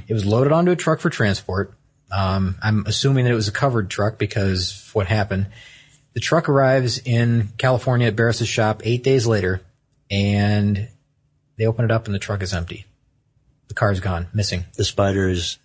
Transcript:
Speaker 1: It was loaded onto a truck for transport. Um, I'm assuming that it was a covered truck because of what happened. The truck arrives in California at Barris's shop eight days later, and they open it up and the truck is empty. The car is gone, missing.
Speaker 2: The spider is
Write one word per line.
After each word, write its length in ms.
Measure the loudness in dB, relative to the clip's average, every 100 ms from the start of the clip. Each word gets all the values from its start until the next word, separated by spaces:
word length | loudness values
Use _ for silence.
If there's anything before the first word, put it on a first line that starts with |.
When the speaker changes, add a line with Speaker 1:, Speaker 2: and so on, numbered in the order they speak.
| -2
Speaker 1:
It 80 |
was 100 | -2
loaded 280 | 2 2 4
onto 180 | 4 2
a 60 | 2
truck 240 | 0 0
for 100 | 0
transport. 640 | 0 0 0 -2 -4 -4 -8 _ _ _
Um, 420 | -2 0 0 -2 -2
I'm 220 | 0 0 0
assuming 380 | -2 2 2
that 80 | 2
it 20 |
was 140 | 2 0
a 40 |
covered 380 | 0 0 0 -2
truck 260 | -2 -2 -2
because 540 | -4 0 0 0 -4 -8 -6
of 80 |
what 140 | -4 0
happened. 380 | 0 0 -2 -4 -8 -20 -20 -20 _ _
The 80 | -8
truck 280 | 0 0 2
arrives 500 | 4 4 4 0 -4
in 440 | -2 0 2 2 -2 -2
California 480 | 0 0 0 2 2
at 80 |
Barris's 320 | 2 2 2 -2
shop 360 | 0 0 0
eight 180 | -2 0
days 240 | 2 2 2
later, 340 | 0 0 -4 -8 _ _ _ _
and 800 | 0 2 2 2 2 2 0 -4 -14 _ _ _ _ _ -2
they 80 | 0
open 180 | 0
it 60 | 0
up 160 | 0 -2
and 80 |
the 60 | -6
truck 200 | -4 -6
is 140 | -4
empty. 300 | -4 -6 -10 -18 _ _ _ _ _ _ _ _
The 80 |
car 160 | -2 -2
is 80 | 0
gone, 300 | -4 -6 -4
missing. 320 | -4 -2 -4 -6 -4
Speaker 2:
The 80 |
spider 440 | -4 0 0 2 0
is 300 | -2 -4 -10